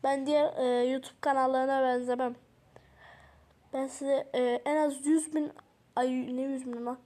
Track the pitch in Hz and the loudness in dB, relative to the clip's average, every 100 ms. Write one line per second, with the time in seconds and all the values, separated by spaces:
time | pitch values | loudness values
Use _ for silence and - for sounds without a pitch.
0 | 269 277 269 294 302 - 254 247 247 262 | 0 0 2 2 2 2 0 2 0 -2
1 | - - 294 269 262 262 269 269 262 247 | -6 -4 0 2 2 2 2 2 2 0
2 | 247 247 254 247 _ _ _ - _ - | -2 -2 -2 -6 _ _ _ -20 _ -20
3 | - - - - _ _ _ 262 269 - | -20 -20 -20 -20 _ _ _ -6 -6 -4
4 | 277 269 - - 247 240 294 302 302 269 | 0 0 0 -2 0 0 0 2 2 0
5 | 285 320 311 311 294 - _ _ _ - | 2 2 2 -4 -4 -8 _ _ _ -2
6 | 254 254 247 254 269 269 254 233 240 254 | 0 -2 -4 -4 -4 -6 -8 -8 -8 -10